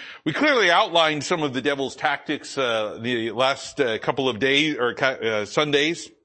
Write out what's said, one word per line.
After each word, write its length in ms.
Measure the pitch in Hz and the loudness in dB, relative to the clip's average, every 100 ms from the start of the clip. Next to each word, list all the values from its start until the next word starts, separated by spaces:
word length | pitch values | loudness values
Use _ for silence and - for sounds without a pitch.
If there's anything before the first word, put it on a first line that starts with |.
| - - | -18 -8
we 80 | 160 | -6
clearly 360 | - 302 254 180 | 0 2 4 4
outlined 540 | 175 208 165 156 151 | 4 4 2 2 0
some 220 | - 175 | -2 -2
of 100 | 147 | -2
the 80 | 127 | -2
devil's 320 | 135 139 127 | -2 -2 -4
tactics, 640 | - 151 139 - 139 - 139 | -2 -2 -2 -4 -6 -6 -2
uh, 400 | 123 110 107 87 | 0 0 -2 -6
the 300 | 117 120 113 | -4 -2 -2
last, 500 | 107 131 139 - - | 0 0 0 -4 -2
uh, 180 | 123 110 | 0 0
couple 300 | 156 135 131 | -2 0 0
of 120 | 107 | 0
days 340 | 135 139 156 123 | 2 4 2 0
or, 240 | 120 113 | -2 0
uh, 440 | 135 - 113 107 | -2 0 -2 -2
Sundays. 680 | 101 156 151 143 156 170 - _ | 0 0 2 2 0 -4 -10 _